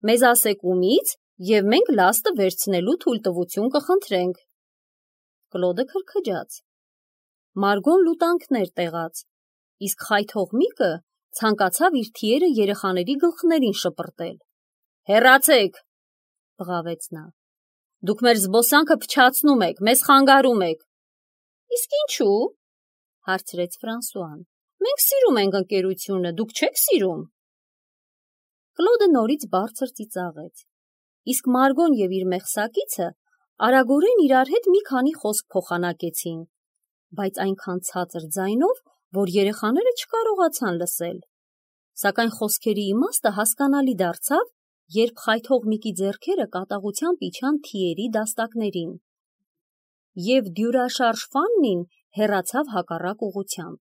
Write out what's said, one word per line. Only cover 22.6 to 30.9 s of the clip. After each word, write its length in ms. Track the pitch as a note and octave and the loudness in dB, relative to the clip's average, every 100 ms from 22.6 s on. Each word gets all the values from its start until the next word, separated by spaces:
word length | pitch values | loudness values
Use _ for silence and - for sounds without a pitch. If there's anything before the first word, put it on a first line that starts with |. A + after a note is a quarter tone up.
| _ _ _ _ _ _ - | _ _ _ _ _ _ -6
հարցրեց 460 | F#3 - F3 F3 | -6 -6 -6 -6
Ֆրանսուան։ 640 | - A3+ A#3 A#3+ - E3 D3+ F3 _ _ _ | -6 -10 -8 -8 -10 -12 -14 -20 _ _ _
«Մենք 200 | G#4 C#5 | -4 0
սիրում 380 | - C#5 B4+ B3 | 0 2 4 4
ենք 180 | G3 G3 | 2 0
ընկերությունը, 720 | F#3 G3 F#3 F#3 - G3 F3 | -2 -2 -2 -4 -6 -4 -4
դուք 180 | E3+ A3 | -4 -6
չե՞ք 240 | - D#4 - | -2 -4 -2
սիրում»։ 440 | D5+ F#4+ F#3+ D#3+ D#3+ _ _ _ _ _ _ _ _ _ _ _ _ _ _ - | 0 2 0 -4 -12 _ _ _ _ _ _ _ _ _ _ _ _ _ _ -2
Կլոդը 300 | F#4 A#4+ G4+ | 2 4 4
նորից 400 | C#4 A3 D4 G#3 | 4 2 -2 -2
բարձր 420 | F#3 G#3+ - C4 | -4 -4 -6 -10
ծիծաղեց, 680 | - G#3+ - F3+ D#3 E3 - _ _ _ | -8 -12 -8 -8 -10 -18 -20 _ _ _